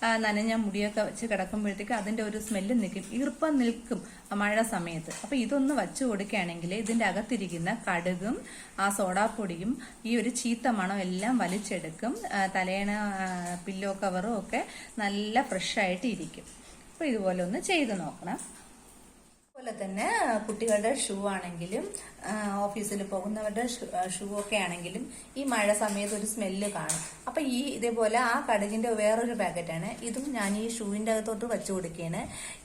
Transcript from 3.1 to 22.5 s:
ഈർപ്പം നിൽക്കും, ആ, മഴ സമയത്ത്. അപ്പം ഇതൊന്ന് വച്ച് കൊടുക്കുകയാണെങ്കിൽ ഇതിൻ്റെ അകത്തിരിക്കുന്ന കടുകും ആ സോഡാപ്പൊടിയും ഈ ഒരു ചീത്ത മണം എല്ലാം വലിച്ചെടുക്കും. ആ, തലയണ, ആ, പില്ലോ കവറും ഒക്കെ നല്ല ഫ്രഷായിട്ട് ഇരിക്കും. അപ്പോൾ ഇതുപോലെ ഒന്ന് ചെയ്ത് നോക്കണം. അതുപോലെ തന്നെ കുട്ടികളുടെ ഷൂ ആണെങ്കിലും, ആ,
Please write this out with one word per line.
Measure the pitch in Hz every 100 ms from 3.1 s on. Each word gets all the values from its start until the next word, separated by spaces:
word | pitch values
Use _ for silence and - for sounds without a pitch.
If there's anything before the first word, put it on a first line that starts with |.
ഈർപ്പം | 226 285 - 320 277
നിൽക്കും, | 233 233 - 190 - - -
ആ, |
മഴ | 202 202 214
സമയത്ത്. | 226 185 170 160 156 -
അപ്പം | 220 277
ഇതൊന്ന് | 226 285 269
വച്ച് | 269 185 -
കൊടുക്കുകയാണെങ്കിൽ | 262 196 202 208 175 170 170
ഇതിൻ്റെ | 208 214 226
അകത്തിരിക്കുന്ന | 202 185 208 226 185 170 175 226 202
കടുകും | 175 175 180 208 370 - - - -
ആ | 196
സോഡാപ്പൊടിയും | 202 185 190 226 226 196 165 208 285 - -
ഈ | 226 240
ഒരു | 226
ചീത്ത | - 233 233 269
മണം | 214 185 202
എല്ലാം | 185 180 220 247
വലിച്ചെടുക്കും. | 175 202 - 180 160 160 226 415 403
ആ, | 202 190
തലയണ, | 190 185 190 202
ആ, | 208 208 190 190 180 175 180 196
പില്ലോ | 190 196
കവറും | 196 196 180 214 214
ഒക്കെ | - 254 - - - -
നല്ല | 202 202 208 233
ഫ്രഷായിട്ട് | 262 190 - 226 190 185 247
ഇരിക്കും. | 196 - - - - - - -
അപ്പോൾ | -
ഇതുപോലെ | 311 220 190 180
ഒന്ന് | 180 285
ചെയ്ത് | 381 349 240 190
നോക്കണം. | 156 - 175 277 - - - - - - - - - _ _ 262
അതുപോലെ | 247 208
തന്നെ | 190 196 320 453 302 214 220
കുട്ടികളുടെ | 202 226 208 220
ഷൂ | 269 - 196 196
ആണെങ്കിലും, | 190 175 170 175 240 403 - - -
ആ, | 190 214 208